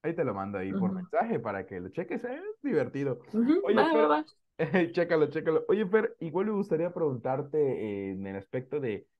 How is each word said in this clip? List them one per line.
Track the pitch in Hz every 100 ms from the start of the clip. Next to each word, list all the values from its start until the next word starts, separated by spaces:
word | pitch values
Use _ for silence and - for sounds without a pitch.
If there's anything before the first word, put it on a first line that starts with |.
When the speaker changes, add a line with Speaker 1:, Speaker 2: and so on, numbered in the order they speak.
Speaker 1:
Ahí | 151
te | 170
lo | 151
mando | 98 98 101
ahí | 95
por | 196 95
Speaker 2:
Ujú. |
Speaker 1:
mensaje | 92 90 160 226 170
para | 113 98 92
que | 95
lo | 90
cheques, | - 175 240
es | 240 277 403 427
divertido. | 285 165 120 139 139 123 - 214
Speaker 2:
Ujú, | 240 339
Speaker 1:
Oye, | 403 220
Speaker 2:
va, | 311 302
va, | 302
Speaker 1:
Fer, |
Speaker 2:
va. | 302 311 _ _ _
Speaker 1:
<laughs> | 160 185 170
chécalo, | 175 170 165 143
chécalo. | 156 160 156 160
Oye, | 190 208
Fer, | 214 202 -
igual | 165 151 214
me |
gustaría | 208 202 160 170
preguntarte, | 175 160 127 131 135 139 156
eh, | 143 120 107 101 98
en | 95 98
el | 98
aspecto | 95 131 131 151
de | 131 101 -